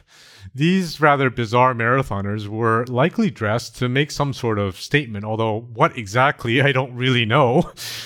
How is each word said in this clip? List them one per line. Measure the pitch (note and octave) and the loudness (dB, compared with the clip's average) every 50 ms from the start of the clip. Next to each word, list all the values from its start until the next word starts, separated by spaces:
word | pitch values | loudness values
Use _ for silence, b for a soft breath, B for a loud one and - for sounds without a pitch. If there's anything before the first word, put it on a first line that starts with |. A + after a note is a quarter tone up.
| B B B B B B B B G2 F#2+ - B2+ | B B B B B B B B -20 -16 -6 0
these | D3 E3+ F#3 F#3+ F3+ D#3+ C#3 - | 2 2 2 2 0 -2 -4 2
rather | D3+ D3+ C#3+ C#3 C#3 C3 | 4 4 4 6 4 0
bizarre | C3 B2 A#2+ G#2+ A2+ B2 B2+ B2+ B2+ | 0 -2 -4 0 2 4 4 4 2
marathoners | A#2 A2+ A#2 B2+ C3+ C3 - G#2+ G2 G2 G2+ G#2 A2 G#2 G2+ | 0 0 0 2 0 0 -2 -4 -4 -4 -4 -4 -6 -6 -8
were | G#2+ A2 A#2 A2+ A2+ A2+ B2 B2+ | -6 -2 0 0 2 0 0 -2
likely | B2 A#2+ C#3 F3+ - - A3+ F#3 | 0 0 0 0 2 0 -2 -2
dressed | A2+ - A2 G#2 G#2+ A#2 - - - - | -2 -2 -2 -2 -2 -2 -4 -6 -8 -4
to | B2+ B2 | -4 -2
make | B2 C3+ D3+ D3 | 0 0 0 -2
some | - - C#3+ C#3+ A#2+ | -2 -4 -4 -4 -4
sort | - - A#2 G#2+ G2+ | -4 -2 -2 -2 0
of | G2+ G2 F2 | -2 -4 -4
statement, | - - - - D3 D3 A#2+ G#2+ G2+ G#2 | -8 -10 -2 0 0 0 0 -8 -8 -6
although | G#2+ A2 A2 A2+ A2 G#2+ A2 | -6 -2 -2 0 -2 -2 -4
what | A#2+ A#2+ A#2 G#2+ D3 E3 - C3 | -6 -10 -2 0 0 0 0 -2
exactly, | A2 G2 F#2+ B2 C3 C#3+ C#3+ - - A#2 A2+ C#3 | -10 -4 0 2 2 2 2 -2 -2 0 2 2
I | B2+ C#3 C3 | 2 2 2
don't | C3 C3+ - B2 | 0 -2 -4 -6
really | A#2+ B2+ C3 C3 A#2+ A#2 | -4 0 0 2 2 2
know. | G#2 A2+ D3 C#3+ A#2 B2 D#3+ F3 - - B B B B B B | 2 4 4 4 4 4 2 0 0 -4 B B B B B B